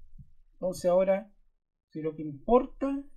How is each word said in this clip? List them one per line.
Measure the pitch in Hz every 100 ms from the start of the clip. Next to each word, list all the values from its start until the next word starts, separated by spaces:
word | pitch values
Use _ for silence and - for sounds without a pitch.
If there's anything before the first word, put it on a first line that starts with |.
| - - - - -
Entonces | - 185 180 180
ahora, | 180 190 196 214 _ _ _ _ _ _
si | 160
lo | 156 156
que |
importa | 156 139 - 240 277 - 277 277 277